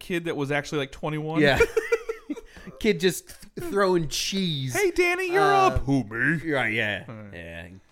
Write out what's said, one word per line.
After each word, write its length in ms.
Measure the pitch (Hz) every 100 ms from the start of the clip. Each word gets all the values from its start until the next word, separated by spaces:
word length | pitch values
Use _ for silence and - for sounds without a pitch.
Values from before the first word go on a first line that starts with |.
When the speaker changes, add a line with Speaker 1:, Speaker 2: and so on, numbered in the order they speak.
Speaker 1:
kid 240 | - 170
that 120 | 170 143
was 120 | 139
actually, 280 | 147 143 151
like, 120 | 135
twenty-one? 520 | - 156 151 156 160
Speaker 2:
Yeah. 160 | 143 131 453 440 440 453 - 427
<laughs> 640 | - 427 - - - -
Kid 180 | 226 170
just 300 | 185 - -
th-, 400 | - - - 175
throwing 380 | 202 196 175 156
cheese. 680 | - - 196 180 143 131
Speaker 1:
Hey, 160 | 330 392
Danny, 400 | 349 359 359 370
you're 100 | 381
Speaker 2:
Uh, 240 | 392 392 381
Speaker 1:
up. 100 | -
Who, 220 | 131 139
me? 460 | 104 113 135 165 160
Speaker 2:
Right, 220 | 139 113
yeah. 320 | 113 107 98 -
Speaker 1:
All 60 |
right. 160 | 110 104
Speaker 2:
Yeah. 340 | 87 85 85 87 92 _